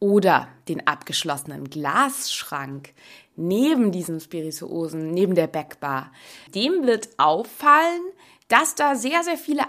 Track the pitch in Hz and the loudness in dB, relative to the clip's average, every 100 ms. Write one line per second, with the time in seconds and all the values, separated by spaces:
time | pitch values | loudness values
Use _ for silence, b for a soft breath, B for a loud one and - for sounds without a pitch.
0 | 202 202 185 151 - - - 160 - 147 | 2 4 6 2 0 -16 -8 -4 -2 -4
1 | - - 160 139 151 143 139 151 143 196 | -6 -6 -4 -6 -8 -12 -12 -6 -2 0
2 | 277 262 - - - 143 135 139 139 B | 0 -2 -8 -8 -8 -10 -10 -12 -16 B
3 | B B B - 170 202 285 269 214 180 | B B B -6 -2 2 4 4 2 0
4 | 170 160 - 165 156 151 - 165 165 160 | -6 -8 -8 -8 -8 -10 -8 -6 -6 -6
5 | 160 175 196 175 156 156 151 - 143 135 | -4 0 2 4 2 -4 -8 -8 -4 -4
6 | 139 B B B B 190 262 370 254 220 | -6 B B B B -2 0 2 2 0
7 | - - 151 165 233 - 294 302 330 349 | -2 2 2 2 -2 0 6 6 4 -2
8 | 370 - b b - 233 320 - 285 254 | -8 -12 b b 2 2 2 0 0 0
9 | 254 339 339 311 - 294 | 0 0 0 -4 -2 -2